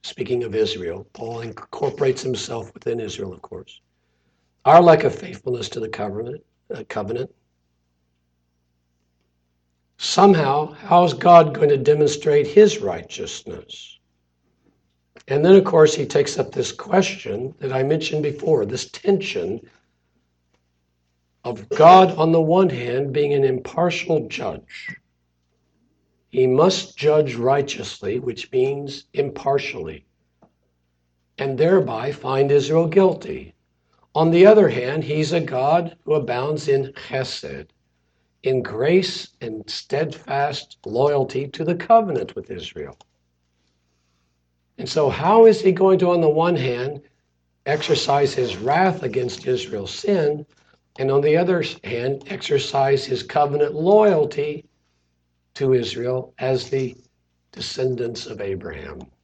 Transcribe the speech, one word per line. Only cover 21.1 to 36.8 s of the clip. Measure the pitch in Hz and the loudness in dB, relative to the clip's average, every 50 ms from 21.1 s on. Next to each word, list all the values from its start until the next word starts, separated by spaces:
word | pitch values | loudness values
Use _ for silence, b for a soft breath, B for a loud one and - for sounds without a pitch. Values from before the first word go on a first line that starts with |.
| _ _ _ _ _ _ _ | _ _ _ _ _ _ _
of | 123 117 104 - _ | -10 -10 -10 -10 _
God, | - - 156 165 185 190 185 185 - | 2 6 8 10 10 10 8 6 4
on | - 160 160 165 | 0 0 2 4
the | 165 | 2
one | 160 156 170 185 190 | 2 2 4 4 2
hand, | 170 127 123 120 120 120 131 143 139 127 | 2 0 -4 -6 -4 -4 -4 -4 -4 -2
being | 147 147 143 143 | -2 -2 0 0
an | 139 135 | 2 2
impartial | 135 127 127 - - - - 175 175 170 - - - 165 151 117 | 0 0 -2 -8 -8 -4 -2 -2 0 -2 -4 -4 -2 -2 -2 -2
judge. | 104 - - 117 101 82 - _ _ - - - - 175 - _ _ _ _ _ _ _ _ _ _ _ _ _ _ _ _ _ _ _ _ _ _ _ _ _ _ | -6 -10 -10 -8 -8 -10 -10 _ _ -20 -18 -16 -16 -18 -18 _ _ _ _ _ _ _ _ _ _ _ _ _ _ _ _ _ _ _ _ _ _ _ _ _ _
He | - 127 131 | -2 0 2
must | 127 127 135 160 190 190 - - - _ | 2 4 4 4 4 2 -2 -8 -12 _
judge | - 143 151 151 156 151 135 120 | -2 0 2 2 2 0 0 -4
righteously, | 117 120 131 135 143 135 - - - 98 - - - - 98 107 123 | -4 0 0 0 0 -2 -4 -8 -10 -10 -12 -12 -10 -8 -6 -6 -6
which | 123 123 - - - - | -6 -8 -8 -10 -12 -6
means | - 131 127 135 139 139 143 139 139 - - _ _ | -2 -2 -2 -2 -4 -6 -10 -12 -14 -16 -20 _ _
impartially, | 147 143 139 - - - 139 139 139 - - - - 80 80 78 73 _ _ _ _ _ _ _ _ _ _ _ _ _ _ _ _ _ _ _ _ _ _ _ _ _ _ _ | -6 -6 -6 -6 -6 -4 -2 -2 -2 -4 -6 -10 -10 -12 -12 -14 -16 _ _ _ _ _ _ _ _ _ _ _ _ _ _ _ _ _ _ _ _ _ _ _ _ _ _ _
and | - 139 139 135 | -8 -6 -6 -2
thereby | 131 151 170 190 190 143 120 113 110 120 143 | 0 2 4 4 2 2 0 -6 -8 -8 -8
find | 143 - - 127 135 135 139 139 | -10 -8 -6 -4 0 0 0 2
Israel | 143 143 135 143 156 165 170 | 2 0 2 2 0 0 0
guilty. | 160 156 196 190 180 165 - - - 78 - - - _ _ _ _ _ _ _ _ _ _ _ _ _ | 2 2 2 2 2 0 -2 -10 -12 -12 -12 -14 -18 _ _ _ _ _ _ _ _ _ _ _ _ _
On | 147 160 165 | 0 2 2
the | 165 175 185 | 6 8 8
other | 202 220 214 196 | 8 8 8 6
hand, | 151 120 127 123 127 143 156 143 | 4 2 -2 -4 -4 -6 -6 -6
he's | 127 151 156 156 139 | -4 -4 -4 -2 -2
a | 170 170 | -2 -4
God | - - 139 127 131 143 156 175 170 165 - _ _ | -4 -4 -4 -2 0 2 0 0 0 -4 -12 _ _
who | - 151 | -2 -2
abounds | 151 131 113 127 123 131 147 156 147 - | -2 -2 -4 -6 -6 -4 -4 -6 -6 -2
in | 147 139 135 | 0 0 0